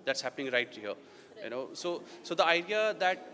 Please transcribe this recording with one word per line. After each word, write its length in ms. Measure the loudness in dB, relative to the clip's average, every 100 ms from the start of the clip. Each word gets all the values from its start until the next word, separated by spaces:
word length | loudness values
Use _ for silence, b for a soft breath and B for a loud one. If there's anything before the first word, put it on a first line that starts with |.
That's 160 | 0 -2
happening 320 | -2 -4 0
right 160 | 0 0
here. 240 | -4 -6 -6 B B B -12
You 60 | -8
know, 200 | -6 -6
so, 300 | -6 -4 -4 B B
so 120 | -6
the 100 | 4
idea 500 | 6 6 4 0 2 2
that 280 | 2 2 -6